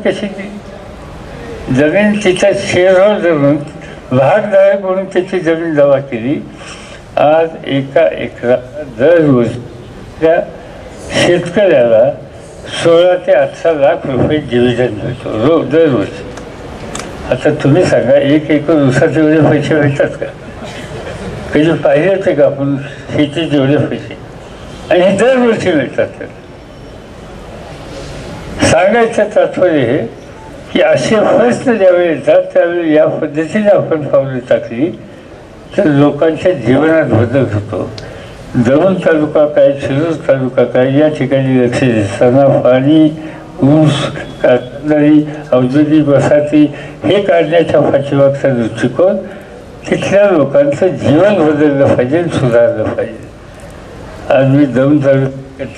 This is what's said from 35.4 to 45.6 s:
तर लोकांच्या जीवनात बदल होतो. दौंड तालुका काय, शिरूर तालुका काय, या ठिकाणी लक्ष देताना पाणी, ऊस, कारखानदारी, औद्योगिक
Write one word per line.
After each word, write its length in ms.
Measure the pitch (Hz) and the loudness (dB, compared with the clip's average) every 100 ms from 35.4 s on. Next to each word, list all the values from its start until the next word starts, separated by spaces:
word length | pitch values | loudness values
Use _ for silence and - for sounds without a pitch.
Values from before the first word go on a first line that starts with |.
| - - - - | -20 -20 -10 -2
तर 60 | |
लोकांच्या 680 | 180 143 147 143 165 156 190 | 2 4 2 2 0 0 0
जीवनात 520 | 175 113 135 156 160 | 0 0 2 2 2
बदल 400 | 135 110 - 110 113 | 2 0 2 0 0
होतो. 380 | 104 - 98 - - - - - - - | -2 -6 -8 -8 -12 -16 -16 -18 -18 -6
दौंड 420 | 131 117 143 190 180 170 | 0 2 4 2 2 2
तालुका 400 | 156 151 160 147 | 2 2 2 2
काय, 260 | 147 139 - | 4 2 2
शिरूर 320 | - 135 165 156 - | -2 -2 -2 -2 0
तालुका 360 | 135 127 123 | 0 0 0
काय, 340 | 120 131 131 139 | 0 2 2 2
या 100 | 156 | 2
ठिकाणी 580 | 151 131 135 135 127 123 | 0 -2 0 2 2 2
लक्ष 140 | 123 | 2
देताना 800 | 131 110 101 - 127 135 139 135 | 0 0 -2 2 2 4 4 4
पाणी, 600 | 123 131 139 160 302 - - - - - | 4 2 4 4 4 0 -12 -14 -14 0
ऊस, 480 | 135 156 151 135 - - - - | 2 4 4 2 -4 -8 -12 -6
कारखानदारी, 840 | 151 - - - 151 151 147 151 151 151 - | 0 0 -2 -8 -2 2 4 4 2 -6 -2
औद्योगिक 560 | 127 | 0